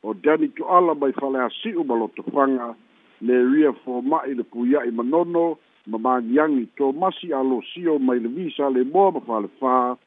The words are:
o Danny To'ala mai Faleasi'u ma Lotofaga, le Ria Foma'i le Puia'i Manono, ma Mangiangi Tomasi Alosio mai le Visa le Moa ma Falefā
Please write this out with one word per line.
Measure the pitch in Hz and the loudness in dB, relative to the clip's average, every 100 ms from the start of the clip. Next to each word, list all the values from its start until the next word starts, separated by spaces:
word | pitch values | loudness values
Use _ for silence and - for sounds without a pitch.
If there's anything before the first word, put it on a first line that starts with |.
o | 107 | -8
Danny | 104 147 156 151 | -2 0 2 0
To'ala | - - 180 175 | -4 2 4 4
mai | 151 139 | 2 -2
Faleasi'u | 127 139 135 120 - 220 180 | -2 -4 -2 -2 -4 -6 -4
ma | 147 | -2
Lotofaga, | 117 110 - 95 143 135 131 120 117 _ _ _ _ | 0 -2 -6 -6 0 2 0 -4 -12 _ _ _ _
le | 113 127 | 0 2
Ria | 123 143 151 120 | 4 4 4 2
Foma'i | - 123 127 160 135 | -6 -4 0 -2 -2
le | 131 | -6
Puia'i | 110 120 123 147 120 | -6 -4 0 2 0
Manono, | 113 120 160 170 170 170 160 _ _ - | -4 0 0 0 0 0 -2 _ _ -10
ma | 110 | -4
Mangiangi | 123 127 113 131 156 139 113 - | 0 0 2 2 2 0 -2 -2
Tomasi | 139 139 190 185 180 | -2 0 -2 -2 -6
Alosio | 143 131 123 - 170 170 151 | -2 0 -2 -4 -6 -2 2
mai | 131 123 | 2 0
le | 113 | -2
Visa | 139 175 - 143 | -6 -8 -2 0
le | 127 | 2
Moa | 127 170 196 | 0 2 2
ma | 156 | 2
Falefā | - 110 101 _ 131 127 123 123 | -4 -4 -4 _ 0 2 0 -4